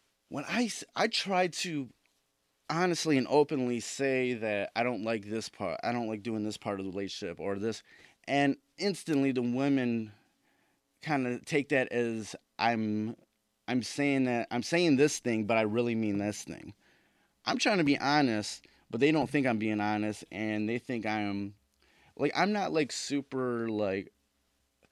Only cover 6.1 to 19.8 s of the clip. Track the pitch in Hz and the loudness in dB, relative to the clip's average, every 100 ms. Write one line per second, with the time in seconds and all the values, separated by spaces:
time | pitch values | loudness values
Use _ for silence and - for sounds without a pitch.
6.1 | 110 110 110 107 101 110 101 95 92 98 | -6 -4 -4 -4 -6 -6 -4 -4 -6 -6
7.1 | - 92 82 90 98 113 110 - - - | -6 -8 -6 -4 -4 -4 -6 -10 -20 -20
8.1 | _ - 139 139 - _ - 196 165 - | _ -2 2 4 2 _ -6 -4 -2 -2
9.1 | 143 139 127 120 123 139 139 123 117 107 | 0 2 2 0 0 2 2 2 0 -4
10.1 | 104 _ _ _ _ _ _ _ _ 165 | -12 _ _ _ _ _ _ _ _ -4
11.1 | 143 123 120 - 156 139 139 127 120 117 | -2 -2 -4 -2 0 2 2 2 2 0
12.1 | 113 107 - _ - 113 113 110 107 110 | -2 -6 -12 _ 0 2 2 0 0 -2
13.1 | - _ _ _ _ - 127 107 - 143 | -6 _ _ _ _ -4 -2 -2 0 2
14.1 | 139 127 120 - 123 - 170 175 135 143 | 2 2 0 0 -2 0 2 6 6 6
15.1 | - 123 110 107 113 107 113 120 113 110 | 4 0 0 2 4 4 2 2 2 0
16.1 | 101 104 104 - - - - _ _ _ | 0 -2 -4 -8 -12 -14 -20 _ _ _
17.1 | _ _ _ - 254 262 202 147 139 135 | _ _ _ -4 0 2 4 4 2 4
18.1 | 147 135 107 104 - - _ - 117 143 | 4 4 2 -4 -8 -16 _ -8 2 4
19.1 | 156 135 147 131 110 110 107 | 4 2 2 2 2 0 0